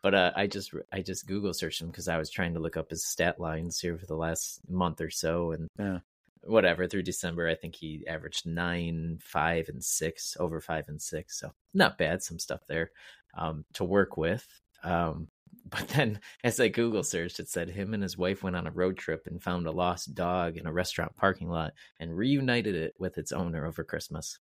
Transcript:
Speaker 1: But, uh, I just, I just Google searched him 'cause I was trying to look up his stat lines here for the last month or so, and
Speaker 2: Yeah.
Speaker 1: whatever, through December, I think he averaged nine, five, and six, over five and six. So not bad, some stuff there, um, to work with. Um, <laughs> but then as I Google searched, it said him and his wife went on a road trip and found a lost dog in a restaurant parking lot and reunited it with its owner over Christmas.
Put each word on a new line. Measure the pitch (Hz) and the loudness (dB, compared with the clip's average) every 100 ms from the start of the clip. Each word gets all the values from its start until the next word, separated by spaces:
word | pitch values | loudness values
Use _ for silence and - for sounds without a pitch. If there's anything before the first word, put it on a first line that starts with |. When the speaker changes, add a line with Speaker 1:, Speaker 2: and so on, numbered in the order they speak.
Speaker 1:
But, | 101 | 6
uh, | 98 90 | 8 6
I | - 101 | 4 0
just, | 101 92 80 - | 0 -6 -8 -6
I | 98 | -6
just | 92 92 - | -4 -6 -4
Google | 98 101 | -2 0
searched | 85 82 - | -2 -4 -4
him | 82 | -6
'cause | 90 87 | -6 -2
I | 82 | 0
was | 78 | 0
trying | - 87 | -2 0
to | 82 | 0
look | 80 82 | -2 -2
up | 80 | -4
his | 82 - | -4 -4
stat | - 85 - | 2 2 2
lines | 85 80 82 - | -2 -2 -4 -2
here | 87 85 | -2 -4
for | 90 | -4
the | 80 | -2
last | 82 82 - - - | 0 -2 -4 -10 -4
month | 90 90 78 | 0 2 0
or | 80 | -4
so, | - 80 85 85 | -2 0 2 0
and | 80 82 - | -2 -6 -4
Speaker 2:
Yeah. | 101 90 - _ _ _ | -4 -4 -6 _ _ _
Speaker 1:
whatever, | - 110 92 85 90 | 4 6 6 4 2
through | 101 | 0
December, | 90 87 87 85 85 | -2 -2 -2 0 0
I | |
think | 82 82 82 | 0 -4 -10
he | 80 78 - | -10 -8 -6
averaged | 80 76 - | -8 -6 -6
nine, | 85 82 87 87 85 82 82 82 | -4 -2 0 0 0 -2 -2 -6
five, | - - 80 85 80 | -4 0 2 2 -2
and | 65 | -6
six, | - - 80 - - - | -2 0 -2 -4 -10 -2
over | 87 82 | -2 -2
five | 76 80 76 | -2 -4 -4
and | 76 | -8
six. | - 80 - - | -6 -8 -8 -10
So | - - _ | -10 -14 _
not | 190 180 - | 4 4 6
bad, | 78 87 | 2 2
some | - 85 | -2 -8
stuff | - 73 _ | -6 -6 _
there, | 80 82 - - - _ 82 | -2 -2 -6 -20 -20 _ -4
um, | 82 78 - | -4 -4 -8
to | - | -4
work | 90 98 95 - | 2 4 4 2
with. | 80 110 - - _ _ | 2 0 -4 -20 _ _
Um, | 87 85 85 78 82 _ - | 0 2 2 -2 -8 _ -20
<laughs> | - - | -20 -10
but | - - | -8 0
then | 135 127 104 - - | 2 2 0 -10 -2
as | 123 113 | 0 6
I | 117 | 4
Google | - 117 107 | 6 4 4
searched, | - 90 87 - | 0 0 -2 -4
it | - | -4
said | 90 85 | -4 -2
him | 87 98 | -4 -2
and | 110 | -2
his | 98 92 | -2 0
wife | 90 95 | 0 2
went | 95 90 | -2 -2
on | 82 | -4
a | |
road | 87 90 92 | 2 0 2
trip | - 80 - | -4 -4 -4
and | 82 | -6
found | - 90 82 | -2 0 0
a | |
lost | 87 90 87 - - | 2 2 0 -6 -2
dog | 87 90 85 82 | 2 2 0 -2
in | 80 | -4
a | |
restaurant | 82 92 - 82 | -2 0 -2 -4
parking | - 98 92 85 | 2 4 4 -2
lot | 85 78 - - _ | -2 -2 -6 -20 _
and | 82 82 | -6 0
reunited | 120 139 131 120 107 | 2 2 4 2 2
it | 90 80 - | 0 -2 -2
with | 92 - | -4 -4
its | 76 | -4
owner | - 87 82 78 | -2 -2 0 -4
over | 80 | -4
Christmas. | 80 78 - 78 - - | -6 -6 -6 -8 -8 -12